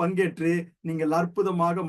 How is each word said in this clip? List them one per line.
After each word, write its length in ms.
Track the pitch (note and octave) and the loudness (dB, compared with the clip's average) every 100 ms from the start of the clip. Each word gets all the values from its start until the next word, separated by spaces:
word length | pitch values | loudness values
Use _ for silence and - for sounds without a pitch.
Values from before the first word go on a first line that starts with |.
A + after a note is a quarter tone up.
பங்கேற்று 520 | F3 F#3 F3+ E3+ D#3+ F3 E3+ _ E3 | 0 2 0 0 0 0 -4 _ -6
நீங்கள் 240 | D#3+ D#3 D#3+ | -2 0 2
அற்புதமாக 640 | F3 F#3 F#3+ F3 E3+ F3 | 0 0 0 2 0 0